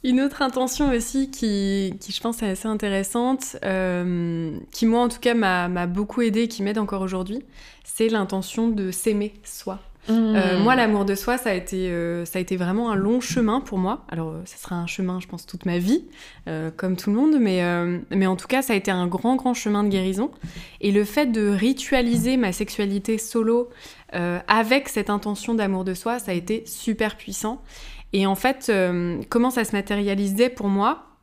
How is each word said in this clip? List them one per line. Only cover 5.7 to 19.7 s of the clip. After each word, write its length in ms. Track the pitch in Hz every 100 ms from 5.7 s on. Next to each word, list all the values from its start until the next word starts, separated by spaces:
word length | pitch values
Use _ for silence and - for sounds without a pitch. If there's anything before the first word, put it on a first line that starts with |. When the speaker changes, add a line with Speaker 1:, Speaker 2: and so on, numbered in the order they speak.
| 175 175
Speaker 1:
beaucoup 340 | 180 208 -
aidée 220 | 233 214
et 40 | 233
qui 140 | 233
m'aide 160 | 196 214
encore 220 | 208 196
aujourd'hui, 420 | 190 185 185 226 - - - -
c'est 260 | - - 220
l'intention 580 | 226 185 190 185 - 226
de 240 | 214 190
s'aimer 420 | 180 233 208 208 -
soi. 360 | - - - 190 - - -
Speaker 2:
Mmh. 40 | 226 220 214
Speaker 1:
Euh, 220 | 185 185
moi, 180 | 214 262
l'amour 300 | 220 208 196
de 80 |
soi, 240 | 196 - 254
ça 140 | 254
a 20 |
été, 340 | 185 180 190 185
euh, 340 | 170 170 170 170
ça 140 | 185
a 20 |
été 160 | 180 185
vraiment 320 | 180 196 233
un 60 | 202
long 260 | 196 247
chemin 400 | 247 254 220 240
pour 160 | 269 190
moi. 260 | 185 185 -
Alors, 200 | 165 160
euh, 120 | 160 180
ça 120 | -
sera 180 | - 175
un 120 | 175
chemin, 320 | - 185 180
je 80 | -
pense, 180 | - -
toute 220 | 175 185
ma 100 | 175
vie, 280 | 180 302 - - - - -
euh, 220 | 160 160 160
comme 220 | 185 180
tout 140 | -
le 40 | 208
monde, 200 | 302 302
mais, 220 | 220 185
euh, 360 | 175 175 175 175 -
mais 160 | 196 190
en 100 | 185
tout 120 | -
cas, 160 | 262
ça 100 | 269
a 20 | 208
été 140 | 196
un 160 | 185 175
grand, 300 | 185 226 262
grand 180 | 254
chemin 300 | 247 214